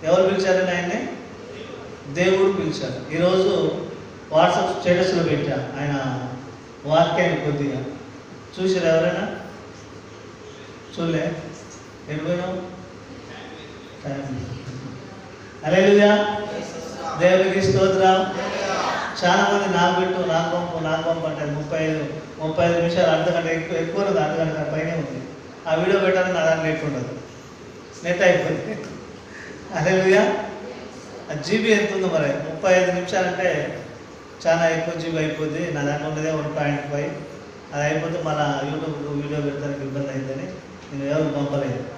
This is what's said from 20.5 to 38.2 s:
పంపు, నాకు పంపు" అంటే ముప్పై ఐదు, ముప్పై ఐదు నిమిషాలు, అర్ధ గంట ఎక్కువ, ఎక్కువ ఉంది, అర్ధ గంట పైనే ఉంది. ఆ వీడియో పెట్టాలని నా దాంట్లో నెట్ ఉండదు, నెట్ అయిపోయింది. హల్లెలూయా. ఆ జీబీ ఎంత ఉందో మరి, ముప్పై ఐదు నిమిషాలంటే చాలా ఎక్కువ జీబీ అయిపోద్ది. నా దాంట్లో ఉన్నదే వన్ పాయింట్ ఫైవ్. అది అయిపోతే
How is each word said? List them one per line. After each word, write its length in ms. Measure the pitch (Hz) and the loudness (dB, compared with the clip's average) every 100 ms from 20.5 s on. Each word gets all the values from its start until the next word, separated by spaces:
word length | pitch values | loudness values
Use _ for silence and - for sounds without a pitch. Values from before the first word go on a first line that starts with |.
| - | -2
పంపు, 280 | 170 165 | -2 -2
నాకు 260 | 156 160 165 | -2 0 0
పంపు" 180 | 165 156 | -2 -2
అంటే 180 | 151 147 | -4 -4
ముప్పై 380 | 147 151 165 | -4 -4 -2
ఐదు, 260 | 156 156 139 - - - | 0 0 -4 -8 -10 -6
ముప్పై 260 | 156 175 170 | -4 2 4
ఐదు 120 | 170 | 4
నిమిషాలు, 300 | 170 180 165 | 2 4 4
అర్ధ 280 | 160 175 170 | 4 2 2
గంట 100 | 165 | 0
ఎక్కువ, 320 | 165 - 170 | -2 -2 -2
ఎక్కువ 280 | 160 202 196 | -2 0 2
ఉంది, 140 | 170 | 2
అర్ధ 200 | 151 160 | 0 0
గంట 280 | 160 151 147 | 0 0 -2
పైనే 180 | 156 160 | -2 -2
ఉంది. 320 | 165 139 127 - - - - 165 | -2 -4 -8 -10 -14 -16 -12 -2
ఆ 80 | 160 | 0
వీడియో 240 | 185 190 | 4 4
పెట్టాలని 340 | 190 185 180 | 4 2 2
నా 120 | 175 160 | 2 2
దాంట్లో 200 | 160 160 | 2 2
నెట్ 180 | 156 | 0
ఉండదు, 260 | 151 131 127 - - - - - - - - - | -2 -4 -6 -8 -12 -18 -18 -18 -18 -16 -16 -8
నెట్ 180 | 170 175 | -2 4
అయిపోయింది. 640 | 185 156 - - - - - - - - - - - - - 113 | 6 6 2 -2 -4 -8 -8 -12 -14 -18 -18 -16 -16 -16 -8 0
హల్లెలూయా. 640 | 170 190 185 196 214 - - - - - - - - - - | 4 6 8 8 6 2 -4 -8 -12 -12 -14 -14 -16 -16 -8
ఆ 20 | |
జీబీ 380 | 147 151 220 226 | -8 0 2 6
ఎంత 220 | 208 214 | 4 4
ఉందో 140 | 190 185 | 0 2
మరి, 200 | 160 143 | 2 2
ముప్పై 460 | - - - 190 | 0 -4 -2 6
ఐదు 180 | 180 180 | 6 6
నిమిషాలంటే 880 | 180 180 196 180 190 185 151 139 - - - - - - - 165 | 2 0 0 0 2 0 0 -2 -6 -12 -14 -16 -18 -18 -4 2
చాలా 220 | 165 165 | 4 4
ఎక్కువ 320 | 160 165 165 | 2 -2 -4
జీబీ 160 | 165 160 | -2 0
అయిపోద్ది. 540 | 156 151 156 156 175 | -2 -2 -2 -2 -2
నా 80 | 147 | -2
దాంట్లో 260 | 143 147 151 | -2 -2 -2
ఉన్నదే 220 | 156 156 | -2 -2
వన్ 260 | 156 147 151 | -2 -2 -2
పాయింట్ 240 | 147 139 | 0 -2
ఫైవ్. 320 | - 143 143 - - - - - - | -2 -4 -4 -6 -10 -14 -16 -16 -8
అది 100 | 147 | -2
అయిపోతే 400 | 151 156 165 160 | 0 0 -2 -4